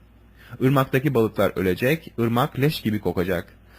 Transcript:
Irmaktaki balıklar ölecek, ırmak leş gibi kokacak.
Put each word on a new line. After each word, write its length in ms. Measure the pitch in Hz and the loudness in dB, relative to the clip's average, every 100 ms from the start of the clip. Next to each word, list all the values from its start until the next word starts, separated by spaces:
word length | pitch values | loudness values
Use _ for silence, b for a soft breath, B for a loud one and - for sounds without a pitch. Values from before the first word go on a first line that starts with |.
| - - - B B B | -20 -20 -20 B B B
Irmaktaki 540 | 131 139 135 131 143 | 0 2 0 0 0
balıklar 380 | 120 110 - 98 - | 2 0 2 0 0
ölecek, 560 | 92 92 123 160 - - | -2 0 0 -2 -4 -4
ırmak 420 | 117 117 147 127 | 0 0 0 0
leş 200 | 147 - | -2 0
gibi 200 | 113 104 | -2 -2
kokacak. 520 | 90 95 90 87 - - B | -2 -2 -2 -2 -4 -16 B